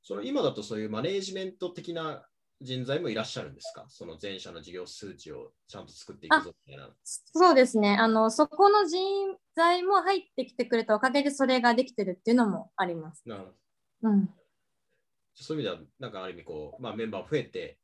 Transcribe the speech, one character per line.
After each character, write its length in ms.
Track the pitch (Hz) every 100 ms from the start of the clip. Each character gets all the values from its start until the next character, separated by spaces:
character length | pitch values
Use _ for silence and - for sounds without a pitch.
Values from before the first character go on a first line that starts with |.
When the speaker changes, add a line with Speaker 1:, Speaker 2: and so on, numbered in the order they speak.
Speaker 1:
そ 140 | -
の、 80 | 196
今 200 | 226 277
だ 100 | 156
と 100 | -
そ 160 | 104 107
う 20 |
い 60 | 107
う 40 |
マ 120 | 110
ネ 80 | 147
ー 100 | 196
ジ 140 | 190
メ 100 | 190
ン 120 | 190 185
ト 140 | 180
的 220 | 175 165
な 320 | 165 156 135 _ _ _ _
人 240 | 127 127
材 160 | 123 147
も 80 | 160
い 60 | 110
ら 60 |
っ 20 | 110
し 100 | 123
ゃ 40 |
る 80 | 76
ん 40 | 67
で 40 |
す 140 | -
か？ 100 | - -
そ 180 | - 87
の 100 | 82
全 220 | 101 95
社 140 | 90
の 100 | 85
事 100 | 78
業 140 | 90 90
数 260 | - 101 73
値 160 | 78
を 180 | 67 - _ _
ち 80 |
ゃ 60 | 101
ん 60 | 90
と 60 |
作 200 | - -
っ 40 | 71
て 120 | -
い 20 |
く 100 | 311
ぞ 140 | - - _
み 60 |
た 60 | 139
い 20 |
な。 40 |
Speaker 2:
あ、 60 | - _
そ 480 | - - _ 320 359
う 40 | 269
で 100 | 254
す 140 | 226
ね。 160 | 208 202
あ 80 | 226
の、 240 | 220 220
そ 160 | 233 302
こ 240 | 302 403
の 140 | 415 370
人 140 | 349 381 392 392 381 _ -
材 260 | 339 359
も 200 | 359 392
入 160 | 339 392
っ 40 | - -
て 100 | 254
き 80 |
て 120 | - 233
く 100 | 233
れ 80 |
た 100 | 226
お 60 | 214
か 100 | 262
げ 140 | 269
で 60 | 285
そ 140 | 277
れ 160 | 269 254
が 140 | 240
で 100 | 233
き 80 | 269
て 120 | -
る 120 | 190 180
っ 40 |
て 80 | -
い 40 |
う 20 | 240
の 120 | 220
も 220 | 165 - -
あ 100 | 180
り 80 |
ま 180 | 165 156
す。 160 | 156 -
Speaker 1:
な 100 | 101
る 40 |
ほ 60 | 92 _ _ _ _ _ 226
ど。 20 |
Speaker 2:
う 60 | 202
ん。 120 | 185 - _ _ _ _ _ _ _ _ _ _
Speaker 1:
そ 160 | 131
う 60 | 156
い 0 |
う 40 |
意 20 | 110
味 80 | 82
で 60 |
は、 60 | 76 _
な 100 | 127
ん 40 |
か 120 | 101
あ 40 | 92
る 40 |
意 40 | 87
味 80 |
こ 340 | 82 80 76 -
う、 40 |
ま 100 | 120
あ、 40 | 104
メ 80 |
ン 60 | 113
バ 120 | 98
ー 80 | -
増 60 | 147
え 80 |
て 340 | - 92 82 -